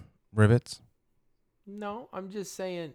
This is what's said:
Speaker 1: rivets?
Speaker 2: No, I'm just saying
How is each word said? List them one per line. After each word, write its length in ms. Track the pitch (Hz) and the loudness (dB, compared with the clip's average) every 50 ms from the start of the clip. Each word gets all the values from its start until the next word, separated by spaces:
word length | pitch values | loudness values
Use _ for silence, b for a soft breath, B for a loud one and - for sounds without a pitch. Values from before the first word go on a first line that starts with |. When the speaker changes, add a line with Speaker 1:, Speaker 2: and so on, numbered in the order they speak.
| - - _ _ _ _ | -10 -20 _ _ _ _
Speaker 1:
rivets? 480 | 101 110 107 107 120 120 - - - - - _ _ _ _ _ _ _ _ _ _ _ _ _ _ _ _ | 4 6 8 8 8 4 2 -4 -12 -16 -18 _ _ _ _ _ _ _ _ _ _ _ _ _ _ _ _
Speaker 2:
No, 420 | 202 202 208 208 202 208 240 269 - | -16 -14 -10 -8 -8 -8 -10 -12 -12
I'm 180 | - 185 190 190 | -12 -12 -12 -10
just 240 | 196 208 190 - - | -10 -10 -10 -10 -10
saying 380 | - 190 185 180 175 165 147 | -8 -8 -6 -6 -8 -8 -10